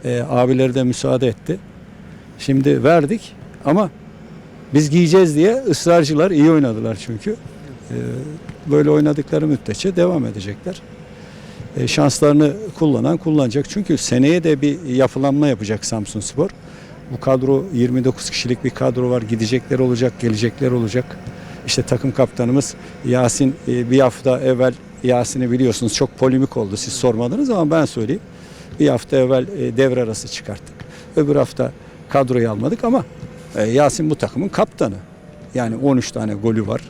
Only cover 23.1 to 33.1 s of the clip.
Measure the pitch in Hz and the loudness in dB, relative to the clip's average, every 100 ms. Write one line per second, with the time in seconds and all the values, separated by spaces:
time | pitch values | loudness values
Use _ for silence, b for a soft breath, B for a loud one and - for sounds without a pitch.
23.1 | 123 123 - 135 135 - 123 120 131 131 | 2 2 2 0 0 -4 -2 2 4 4
24.1 | - 131 127 131 127 127 123 - - 123 | 2 -2 0 0 2 2 0 -18 -6 0
25.1 | 123 127 131 127 123 131 110 117 - 113 | 2 0 -2 -2 2 2 0 -2 -2 -2
26.1 | - 131 131 131 - 104 101 - - 127 | 2 2 2 0 -2 -4 -6 -8 -2 0
27.1 | 110 120 202 277 208 156 160 139 - 110 | 0 -2 -2 0 0 2 2 0 -2 -4
28.1 | 185 - B B B B - 147 123 - | -6 -8 B B B B 0 2 2 0
29.1 | 139 127 131 147 196 123 117 135 127 117 | 0 2 2 0 -4 -4 2 2 2 -2
30.1 | 107 - - - - - - - B B | -4 -10 -12 -12 -12 -14 -18 -18 B B
31.1 | - 147 143 127 - 127 - B B - | 0 2 2 0 -2 -6 -6 B B -2
32.1 | 139 127 123 113 104 131 226 233 247 - | 0 2 0 0 -2 -2 -2 0 0 -2